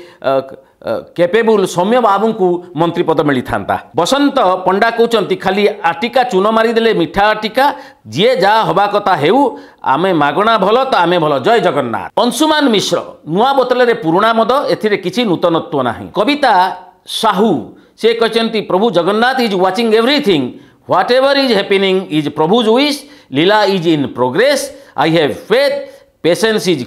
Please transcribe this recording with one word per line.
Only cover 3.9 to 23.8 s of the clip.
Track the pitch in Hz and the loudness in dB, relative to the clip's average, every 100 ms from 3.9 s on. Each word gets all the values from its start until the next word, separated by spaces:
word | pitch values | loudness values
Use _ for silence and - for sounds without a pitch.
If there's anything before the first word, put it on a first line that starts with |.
| 135 | -4
ବସନ୍ତ | 170 277 285 269 | 0 2 2 2
ପଣ୍ଡା | 185 185 190 196 233 | 0 0 0 2 2
କହୁଛନ୍ତି, | 226 233 226 165 185 | 2 2 0 -2 -2
"ଖାଲି | 196 196 202 - | -2 0 0 0
ଆଟିକା | 170 165 233 254 | -4 -2 -2 0
ଚୂନ | 247 185 208 | 0 0 2
ମାରିଦେଲେ | 220 226 220 226 | 2 2 2 0
ମିଠା | 175 160 196 214 | 0 -2 0 0
ଆଟିକା, | 214 208 247 285 - - - 110 | 0 -2 0 0 -2 -12 -20 -8
ଯିଏ | 120 233 226 | 0 2 2
ଯାହା | 196 220 | 2 2
ହବା | 175 165 202 | 2 0 0
କଥା | 202 202 | 0 0
ହେଉ, | 165 156 254 269 - - - | 0 2 2 0 -4 -16 -6
ଆମେ | - 139 190 | -2 0 0
ମାଗଣା | 165 143 160 214 220 | 0 0 0 0 2
ଭଲ | 190 240 | 2 0
ତ | 262 | 2
ଆମେ | 214 170 180 | 0 2 0
ଭଲ। | 151 139 | 0 0
ଜୟ | 160 233 | 2 2
ଜଗନ୍ନାଥ।" | 180 139 123 107 87 - | 2 0 -2 -6 -6 -2
ଅଂଶୁମାନ | 240 240 311 302 277 | -2 0 0 2 2
ମିଶ୍ର, | 202 - 175 - - 147 | 0 0 -4 -6 -14 -4
"ନୂଆ | 180 262 | 0 2
ବୋତଲରେ | 269 247 247 240 | 2 0 2 2
ପୁରୁଣା | 226 160 190 220 | 0 0 0 2
ମଦ, | 226 226 269 - | 2 2 0 0
ଏଥିରେ | 170 208 202 | -2 -2 -2
କିଛି | 175 233 | -4 -2
ନୂତନତ୍ୱ | 226 151 175 165 - 143 | -2 0 0 0 -2 -4
ନାହିଁ।" | 123 95 92 | -2 -4 -6
କବିତା | 180 220 294 262 185 190 - - - - | -4 -2 0 2 2 2 -2 -16 -20 -12
ସାହୁ | - 220 185 220 139 92 - _ - | -4 -2 2 0 0 -6 -18 _ -2
ସେ | 226 | -2
କହିଛନ୍ତି, | 226 226 226 226 220 | 0 0 -2 -2 -4
"ପ୍ରଭୁ | 170 180 226 | -2 0 0
ଜଗନ୍ନାଥ | 170 170 214 247 254 | 0 0 0 0 0
is | 233 | -2
watching | 190 185 190 226 | 0 0 0 0
everything, | 220 233 285 - 156 123 - - _ - | 2 2 0 0 0 -2 -8 -20 _ -2
whatever | 170 226 254 277 | 0 2 2 2
is | 277 269 | 2 2
happening | 202 196 196 196 185 185 | 0 0 0 2 0 -2
is | 151 143 | -4 -2
ପ୍ରଭୁଜ | 147 156 233 214 | -2 0 2 2
ୱିଶ।" | 240 196 - - - - | 2 0 -4 -10 -20 -6
ଲୀଳା | 131 185 214 | 0 2 2
is | 196 196 | 2 0